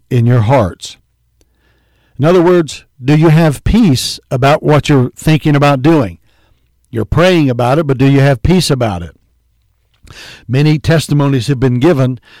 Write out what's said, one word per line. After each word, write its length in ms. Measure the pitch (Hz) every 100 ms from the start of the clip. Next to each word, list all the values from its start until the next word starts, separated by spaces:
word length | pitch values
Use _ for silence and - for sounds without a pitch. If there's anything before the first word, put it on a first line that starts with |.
| -
in 160 | 127 117
your 160 | 123
hearts." 560 | 107 135 92 - - - _ _ _ _ _ _ _ _ _ _ _ -
In 80 |
other 180 | 147 180
words, 420 | 170 180 156 - _ -
do 120 | 127 151
you 120 | 165
have 360 | 156 160 139
peace 560 | - 214 214 127 - - -
about 320 | 127 135 151
what 260 | 147 147 -
you're 220 | 143 123 -
thinking 400 | - 156 156 143
about 260 | 143 139
doing? 380 | 135 160 104 85 _ _ _ _ _ _ _
You're 160 | 113
praying 460 | 107 - 180 175 143
about 300 | 120 120 147
it, 80 | 156
but 100 | 123
do 80 | 139
you 140 | 139
have 200 | 139 135
peace 300 | - 180 -
about 320 | 135 117 90
it? 140 | 82 _ _ _ _ _ _ _ _ _ - - - - -
Many 320 | 127 151 151
testimonies 720 | - 165 - 143 139 139 120
have 100 | 131
been 220 | 127 123
given 400 | 156 143 127 127 _ -